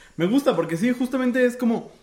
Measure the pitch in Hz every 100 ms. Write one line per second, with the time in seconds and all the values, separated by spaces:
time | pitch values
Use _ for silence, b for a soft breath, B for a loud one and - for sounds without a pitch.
0 | B B 175 262 277 170 165 165 233 247
1 | 247 262 254 254 247 240 233 208 - b